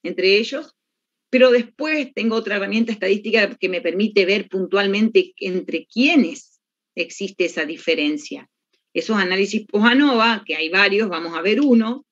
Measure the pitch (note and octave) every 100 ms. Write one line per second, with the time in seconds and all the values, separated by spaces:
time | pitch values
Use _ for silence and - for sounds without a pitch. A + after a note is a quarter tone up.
0 | E3+ F3+ F#3 G3+ A3+ C4+ D4+ _ _ _
1 | _ _ _ B3+ B3+ B3 A#3 - D#4 D#4
2 | C4+ - A3 A3+ A3 G3+ G3 G#3+ A3+ G#3+
3 | F#3+ G#3 - A3 G3 - F#3 F3 E3 F3
4 | G#3 G#3 F#3 G#3 G3 F#3+ F3+ F#3+ G3+ G3
5 | A3 G3 F3+ _ - F3+ F#3 E3 - A3
6 | C#4+ E4 E3+ - - _ _ _ _ -
7 | E3 - G3 G3+ F3 - D3+ D#3+ - D#3
8 | D3 D3+ - C#3+ - _ _ _ _ E3+
9 | - G#3+ F#3 F#3 G3 G#3+ - G#3 A3+ B3+
10 | D4 A#3+ A3+ A3 - D#3 D#3+ F#3+ G3+ G3+
11 | A3 E3 E3 E3 F3+ A3 C#4+ A#3 A3 C4+
12 | _